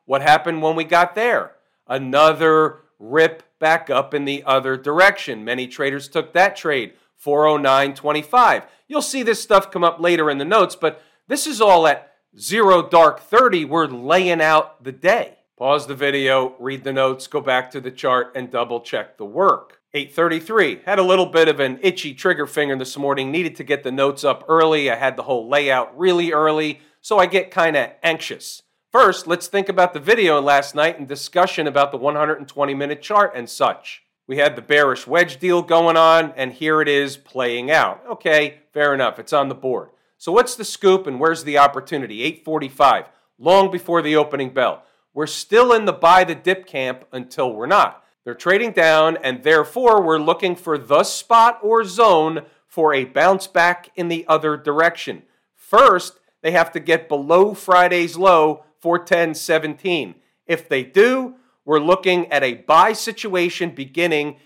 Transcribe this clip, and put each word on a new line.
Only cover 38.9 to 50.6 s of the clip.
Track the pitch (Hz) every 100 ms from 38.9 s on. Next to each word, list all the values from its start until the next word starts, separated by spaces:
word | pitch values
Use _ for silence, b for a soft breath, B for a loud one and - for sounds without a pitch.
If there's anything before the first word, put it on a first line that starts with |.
enough. | 139 120 -
It's | -
on | 151 139
the | 127
board. | 131 113 80 _ _ _
So | -
what's | 202 247
the | -
scoop | 208 - 196 190 185
and | 127
where's | 160 165
the | 139 143
opportunity? | 143 139 131 151 117 107
Eight | 139 165
forty-five, | - 156 143 - 139 104 - _ _ _
long | 139 190 190
before | 175 170 170
the | 151
opening | 151 147 143 131
bell. | 131 117 73 b b b
We're | 139 151
still | - - 220 247
in | 226 202
the |
buy | - 165 185
the | 180 151
dip | 180 185
camp | - 143 127 127 _
until | 127 123 - 127
we're | 107 127
not. | 196 110 - b b
They're | 120
trading | 120 175 196 233
down, | 190 160 156 160 160
and | 135 123
therefore | 147 160 151 247 247 214
we're | 170 160
looking | 151 170 185
for | 175